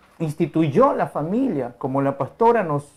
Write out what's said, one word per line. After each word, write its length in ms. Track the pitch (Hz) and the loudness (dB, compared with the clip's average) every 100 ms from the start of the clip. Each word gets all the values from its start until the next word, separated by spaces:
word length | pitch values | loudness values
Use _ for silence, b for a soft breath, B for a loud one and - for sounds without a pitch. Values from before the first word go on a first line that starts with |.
| _ - | _ -6
instituyó 760 | 160 - 156 160 160 147 262 | -6 -2 -2 0 2 4 4
la 140 | 240 165 | 2 -2
familia, 680 | 165 156 220 269 147 120 - | -4 -4 -2 -2 -2 -6 -6
como 240 | 135 135 | -4 0
la 160 | 139 139 | 0 -2
pastora 460 | 131 - 226 233 | -6 2 2 4
nos 220 | 170 143 - | 0 -4 -6